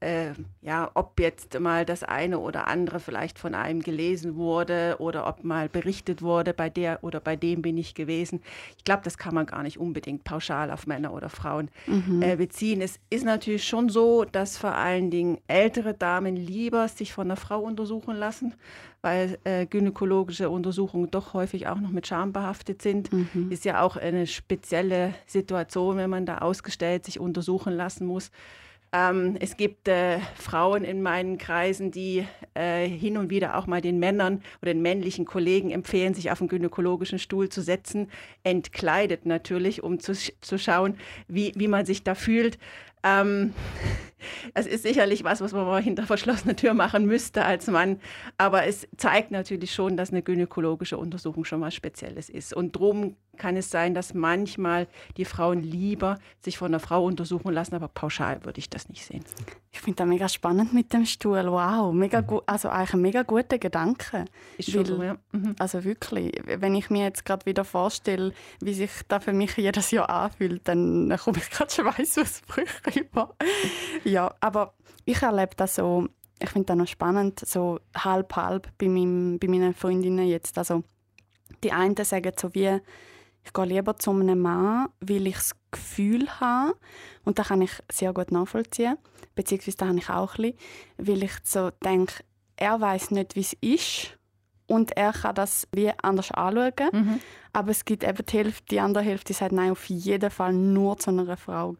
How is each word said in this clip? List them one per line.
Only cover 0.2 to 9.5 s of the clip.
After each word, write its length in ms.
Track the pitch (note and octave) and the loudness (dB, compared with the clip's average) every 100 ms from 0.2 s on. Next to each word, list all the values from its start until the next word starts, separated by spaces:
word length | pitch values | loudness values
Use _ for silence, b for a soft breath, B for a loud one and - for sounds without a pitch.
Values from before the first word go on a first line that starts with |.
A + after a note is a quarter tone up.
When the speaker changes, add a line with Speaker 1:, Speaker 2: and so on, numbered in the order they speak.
| D#3+ D3 - - | -4 -8 -14 -14
Speaker 1:
ja, 280 | D3+ D#3+ E3 | -6 -4 -2
ob 260 | - - - | -2 -2 0
jetzt 400 | E3 E3+ - C3 | 0 0 -8 -2
mal 240 | E3+ E3+ | 0 2
das 180 | E3+ F3 | 0 -4
eine 360 | - C3 F3 F3 | -4 -2 -2 -2
oder 280 | - - - | -4 -4 -2
andere 320 | E3 F3 F3 | 0 0 -4
vielleicht 400 | - G#2 D#3+ - | -6 -6 -6 -6
von 160 | E3+ | -8
einem 280 | F#2 A#2+ D#3+ | -6 -4 -4
gelesen 540 | D#3+ D#3 E3+ F#3 E3+ D#3 | -4 -2 -2 -2 -4 -4
wurde 600 | E3+ E3 F3 F3 E3+ - | 0 0 0 0 0 0
oder 260 | D#3+ E3 - | -2 -2 -4
ob 180 | - | -4
mal 240 | E3+ D#3+ D#3 | -4 -2 -2
berichtet 540 | F3 E3+ F#3+ - E3+ | -2 -4 -4 -6 -4
wurde, 320 | E3+ E3+ F3 | 0 2 0
bei 160 | E3+ E3 | -2 -4
der 340 | F3 F3 E3 | -2 -2 -4
oder 160 | E3+ D#3+ | -6 -6
bei 160 | - D#3+ | -4 -2
dem 240 | E3+ E3+ | 0 0
bin 160 | E3 E3 | 0 -2
ich 180 | E3+ | -4
gewesen. 460 | - D3+ E3 E3+ F3 B B B B | -6 -4 -2 -2 -6 B B B B
Ich 60 | |
glaub, 180 | - G3 | 0 0
das 160 | - - | 0 -8
kann 160 | F3 | -2
man 100 | D#3+ | 0
gar 180 | D#3 | 0